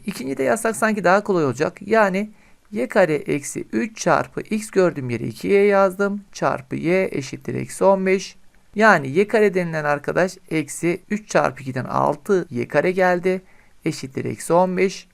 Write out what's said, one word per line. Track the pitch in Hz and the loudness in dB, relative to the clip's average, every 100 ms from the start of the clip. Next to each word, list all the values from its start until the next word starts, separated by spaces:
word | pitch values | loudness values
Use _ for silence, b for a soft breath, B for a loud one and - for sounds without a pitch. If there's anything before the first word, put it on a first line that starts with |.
| - | -8
İkinci | - 254 - | -8 -6 -2
de | |
yazsak | 262 226 226 220 | 0 0 -2 0
sanki | 220 214 | 0 2
daha | 175 196 | 4 4
kolay | 208 180 143 | 2 0 0
olacak. | 123 175 - | 0 -2 -4
Yani | 196 220 196 190 214 b b b _ | 0 2 2 0 -4 b b b _
y | 208 247 | -6 -2
kare | 220 175 147 | 2 2 2
eksi | - 147 143 - - | -2 -4 -4 -10 -6
üç | 220 226 - | -4 -4 -4
çarpı | 180 143 - - | 2 2 0 -8
x | - 214 214 | -6 -6 -2
gördüğüm | 196 180 147 127 | 2 2 0 -4
yere | 117 | -4
iki | 123 107 180 | -6 -6 0
y | 202 202 | 2 4
yazdım. | 196 196 185 202 202 - | 4 2 2 -2 -4 -10
Çarpı | - 151 135 - 135 | -4 -2 -2 -6 -4
y | 151 185 190 | 0 0 0
eşittir | - 135 131 - 131 | -4 -8 -10 -8 -8
eksi | 131 - | -8 2
on | 185 196 190 | 4 4 2
beş. | 190 - - - _ _ 202 | 0 -2 -16 -20 _ _ 2
Yani | 220 175 135 | 4 4 2
y | 151 208 | 0 2
kare | 220 208 | 2 2
denilen | 180 170 160 | 2 -2 -2
arkadaş | 147 143 151 156 190 - - | -2 -2 0 0 0 -2 -4
eksi | 160 139 - 165 170 - | -4 -4 -4 -2 -2 -4
üç | 214 - | -8 -2
çarpı | 165 147 135 | 0 0 -2
ikiden | 135 131 139 | -8 -8 -4
altı | 131 139 147 - 190 - | 0 0 0 0 -2 0
y | 120 120 | -6 -2
kare | 147 170 | 0 2
geldi. | 185 185 180 180 185 b b b b 160 | 2 2 2 0 -4 b b b b -6
Eşittir | - 131 131 127 | -6 -8 -8 -8
eksi | 113 - | -8 0
on | 170 185 180 | 2 2 2
beş. | 190 - - | -2 -2 -14